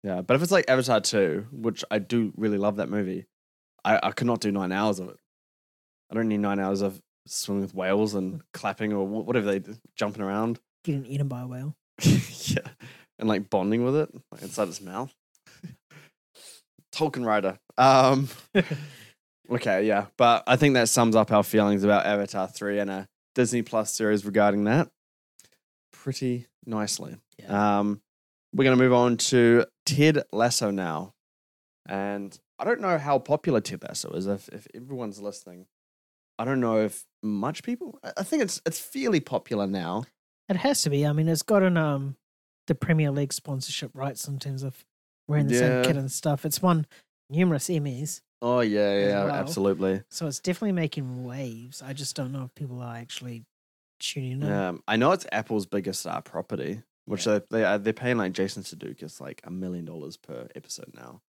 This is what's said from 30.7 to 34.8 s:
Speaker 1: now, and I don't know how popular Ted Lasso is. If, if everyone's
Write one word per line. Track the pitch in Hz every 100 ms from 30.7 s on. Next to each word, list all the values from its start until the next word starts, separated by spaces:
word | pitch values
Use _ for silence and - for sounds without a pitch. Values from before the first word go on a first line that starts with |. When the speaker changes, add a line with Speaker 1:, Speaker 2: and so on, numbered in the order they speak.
Speaker 1:
now, | 98 87 78 92 _ _ _ _ _ _ _ -
and | 98 101 101 98 - _ -
I |
don't | 202 240
know | 196 165
how | 147 135
popular | - 151 - 117
Ted | - -
Lasso | - - -
is. | 85 95
If, | 101 -
if | 104 107
everyone's | -